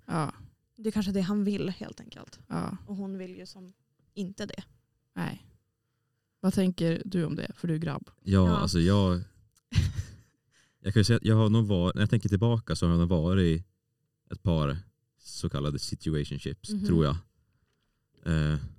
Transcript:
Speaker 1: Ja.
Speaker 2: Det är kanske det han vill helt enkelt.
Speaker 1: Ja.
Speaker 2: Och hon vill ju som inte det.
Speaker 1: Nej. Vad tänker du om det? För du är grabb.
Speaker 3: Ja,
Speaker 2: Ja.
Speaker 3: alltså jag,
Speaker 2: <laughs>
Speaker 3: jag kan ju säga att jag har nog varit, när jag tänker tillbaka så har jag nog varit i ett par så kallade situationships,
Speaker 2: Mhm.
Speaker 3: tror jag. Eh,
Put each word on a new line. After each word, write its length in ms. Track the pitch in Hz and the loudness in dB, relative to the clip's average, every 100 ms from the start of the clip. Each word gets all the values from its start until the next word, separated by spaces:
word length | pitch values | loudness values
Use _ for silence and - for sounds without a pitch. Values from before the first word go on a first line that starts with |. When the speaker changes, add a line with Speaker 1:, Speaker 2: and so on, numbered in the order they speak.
| - | -6
Speaker 1:
Ja. 280 | 165 151 - - _ _ - | -4 -4 -8 -18 _ _ -8
Speaker 2:
Det 120 | 220 | -4
är 20 | |
kanske 200 | 214 196 | -2 -2
det 100 | 196 | -2
han 220 | 185 208 | 0 0
vill 260 | 202 202 190 | 0 0 -4
helt 300 | 180 - - | -6 -10 -14
enkelt. 400 | - - - - - | -20 -20 -20 -20 -8
Speaker 1:
Ja. 300 | 170 175 190 - | -6 -6 -8 -10
Speaker 2:
Och 80 | 196 | -10
hon 220 | 196 190 | -8 -10
vill 200 | 185 185 | -12 -14
ju 80 | 185 | -18
som 280 | 196 180 _ _ _ _ | -20 -20 _ _ _ _
inte 320 | - 190 202 208 | -10 -10 -8 -12
det. 180 | - - _ _ _ _ - | -10 -16 _ _ _ _ -8
Speaker 1:
Nej. 320 | 170 - - _ _ _ _ _ _ _ _ _ | -8 -8 -18 _ _ _ _ _ _ _ _ _
Vad 140 | 190 | -2
tänker 480 | 190 185 175 165 165 - | 0 0 0 -2 -2 -4
du 200 | 180 165 | -4 -4
om 100 | - | -4
det? 160 | - - | -8 -8
För 120 | 180 | -4
du 60 | |
är 40 | 156 | -4
grabb. 320 | 160 143 - _ | -4 -8 -12 _
Speaker 3:
Ja, 240 | - 95 90 | 2 6 6
Speaker 2:
Ja. 80 | 87 | 4
Speaker 3:
alltså 220 | 73 87 | 2 2
jag, 420 | 85 101 95 90 95 _ _ _ - | 4 4 4 0 -4 _ _ _ -4
Speaker 2:
<laughs> 1120 | - - - - - _ _ _ _ _ _ | 0 0 -2 -10 -12 _ _ _ _ _ _
Speaker 3:
jag 140 | - | 0
kan 60 | 104 | 4
ju 40 | |
säga 140 | 92 117 | 4 4
att 80 | - | 4
jag 100 | 110 | 4
har 140 | 110 | 6
nog 180 | 110 107 | 4 4
varit, 280 | 95 90 - | 2 2 2
när 60 | |
jag 80 | 101 | 2
tänker 200 | 117 - | 2 2
tillbaka 460 | 104 117 117 - - | 2 2 0 -2 -2
så 100 | 87 | 2
har 60 | |
jag 60 | 85 | 4
nog 100 | 85 | 4
varit 340 | 90 80 95 87 80 | 2 2 4 4 2
i 40 | - _ _ _ _ _ - | -4 _ _ _ _ _ -18
ett 120 | - | -6
par 340 | - 80 73 73 - _ _ _ | -2 0 0 -4 -10 _ _ _
så 300 | - - - | -18 -8 -6
kallade 300 | 69 71 71 | -4 -4 -6
situationships, 880 | - - - 78 71 71 - - - | -8 -8 -4 -4 -4 -8 -10 -12 -8
Speaker 2:
Mhm. 160 | 214 202 | -6 0
Speaker 3:
tror 200 | 82 73 | 2 2
jag. 100 | 78 - _ _ _ _ _ _ _ _ _ - | 0 -8 _ _ _ _ _ _ _ _ _ -2
Eh, 320 | 80 76 76 - | 0 0 -2 -6